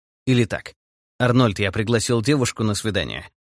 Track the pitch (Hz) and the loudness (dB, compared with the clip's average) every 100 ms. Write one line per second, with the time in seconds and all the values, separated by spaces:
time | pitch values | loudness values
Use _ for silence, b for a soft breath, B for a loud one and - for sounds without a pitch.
0 | _ _ - 123 113 - - - _ _ | _ _ 0 2 2 -2 -10 -20 _ _
1 | _ - 123 123 123 95 101 101 107 117 | _ -2 2 4 4 2 -2 -2 0 0
2 | - 117 110 147 123 - 110 104 110 95 | 0 0 0 0 0 -2 -2 -2 -2 -2
3 | 65 53 - _ | -4 -8 -14 _